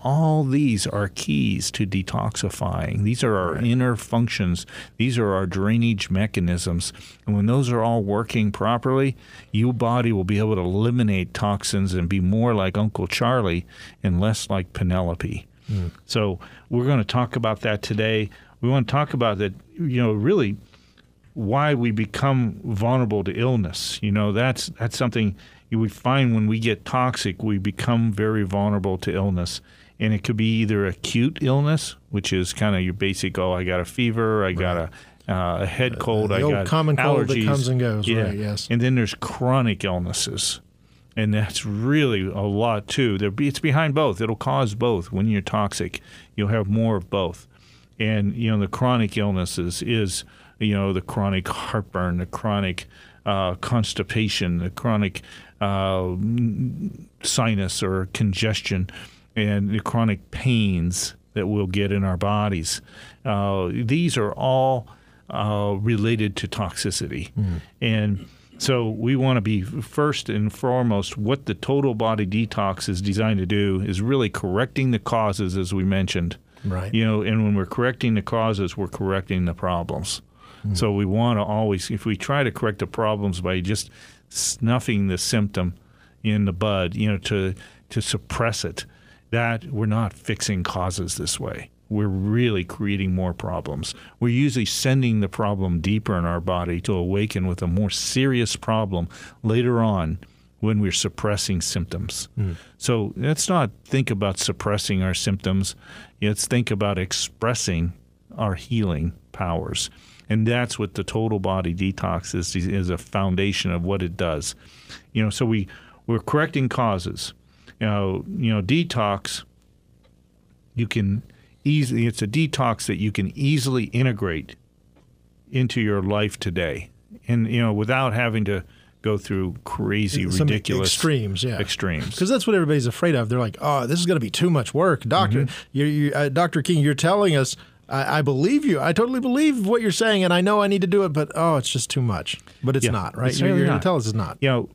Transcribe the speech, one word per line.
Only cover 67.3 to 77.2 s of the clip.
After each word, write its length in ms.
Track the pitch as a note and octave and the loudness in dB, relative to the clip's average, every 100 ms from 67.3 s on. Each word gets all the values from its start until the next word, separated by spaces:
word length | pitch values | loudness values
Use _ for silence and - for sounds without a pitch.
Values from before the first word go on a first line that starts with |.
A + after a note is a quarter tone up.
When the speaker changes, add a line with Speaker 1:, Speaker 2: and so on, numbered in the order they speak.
Speaker 2:
Mm. 280 | - G2 E2 - _ | -2 -2 -2 -8 _
Speaker 1:
And 460 | A#2 A2 G#2 G2 - - - - | 0 2 2 -2 -4 -18 -20 -6
so 300 | - B2 A2+ | 0 0 0
we 280 | A2 A#2 C3+ | -2 0 2
wanna 240 | C3 B2+ | 2 2
be 180 | G#2+ G#2 | 2 0
first 680 | G2 D#3 - - D3 C#3 - | -2 -6 -6 0 0 0 -2
and 200 | G#2+ G#2+ | -2 -2
foremost 640 | - B2+ B2+ A#2+ G2+ F#2+ - | 0 0 2 2 2 0 -4
what 260 | G#2 C#3 - | -2 0 -2
the 60 | |
total 400 | - - C#3 C#3 | -4 0 2 2
body 320 | A2 A2+ A2 G2 | 2 0 2 0
detox 640 | G#2 A2+ - G2 F#2 - | 0 0 0 -2 -2 -4
is 140 | F#2 | -2
designed 360 | G2+ G2 A2 G2+ | 0 0 2 2
to 60 | F#2 | 2
do 360 | G#2 G2+ F#2 G2 | 2 2 0 0
is 140 | F#2 | -2
really 300 | A2+ C3+ G#2+ | 0 2 0
correcting 640 | - F#2+ F#2+ B2+ - C3 | -2 -2 0 0 0 0
the 60 | A2+ | 0
causes, 580 | - A#2 G#2+ F#2+ F#2+ F#2+ | 0 0 0 0 -2 -2
as 160 | F2+ | -2
we 100 | F#2+ | 0
mentioned. 520 | F#2+ F#2+ F#2 F2+ E2+ - _ - | 2 2 0 0 -2 -4 _ -10
Speaker 2:
Right. 300 | G2+ F#2 F#2+ | -6 -4 -2
Speaker 1:
You 100 | A2+ | 0
know, 160 | A2+ G#2+ | 2 0